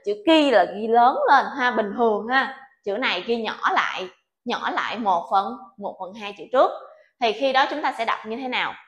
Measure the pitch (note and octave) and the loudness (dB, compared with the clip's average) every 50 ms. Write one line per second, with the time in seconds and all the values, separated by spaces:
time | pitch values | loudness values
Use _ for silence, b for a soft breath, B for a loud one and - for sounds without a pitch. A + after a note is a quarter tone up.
0 | _ G3+ G#3 G#3 - E4 D#4+ D#4 D4 C#4 A#3+ G3 E3+ - F#3 G3+ A3 A3 A3+ A#3+ | _ -6 -6 0 2 4 6 6 6 6 6 4 4 2 0 -4 -2 2 4 4
1 | A#3+ B3+ D4+ C#5 D5+ B4+ C#4+ C4 G#3 - A#3 C#4 B3 B3 A3+ A#3 G#3+ G3+ G3+ A3+ | 6 4 4 2 4 4 4 4 4 2 -2 -2 -2 0 0 0 -2 -2 0 0
2 | A#3+ A3+ G#3 G#3+ A3 A#3 B3+ C4+ B3 G#3 - - - - _ _ _ G#3 G3 A3+ | 2 2 2 0 -2 0 0 0 0 -2 -6 -12 -20 -20 _ _ _ -6 -4 -2
3 | C4 A3+ G3 F3+ G3 A3+ A#3 A#3 A3 F#3+ - - - - F#4+ C4 E3+ - - - | -2 -2 -2 -2 -2 -4 -4 -4 -4 -6 -6 -4 -2 0 2 2 0 0 -2 -6
4 | F#3 F3+ - _ _ _ _ _ _ A#3+ A3 - C4 - F4+ C4+ C#3+ A2+ - A3+ | -8 -10 -14 _ _ _ _ _ _ -6 -6 -4 -4 -4 -4 -4 -4 -4 -6 -4
5 | A#3 G3 F3+ E3+ - - G#3 G3 G3 A3 B3 B3+ - - _ - G3+ F3 - - | -2 0 0 0 -2 0 0 0 0 -2 -6 -12 -16 -20 _ -12 -12 -12 -10 -10
6 | F#3 F3+ G3 A3+ G#3 G3+ G3+ E3+ D#3+ - - B3+ D#4+ B3 - - B B B B | -12 -14 -12 -12 -12 -12 -12 -14 -10 -2 2 2 2 2 0 -4 B B B B
7 | B B B _ B3+ A3+ G#3+ A3 C4+ C4+ C4 C4 C#4+ D4+ D4+ D4 - C4 - - | B B B _ -2 -2 -2 0 -2 0 2 2 2 0 -2 -4 -4 -4 -4 -4
8 | A3+ - - - - G#3+ A3 B3+ C4 B3+ B3 G#3 F3 - - - - | -4 -4 -4 -6 -6 -10 -10 -10 -8 -6 -4 -4 -4 -4 -6 -10 -18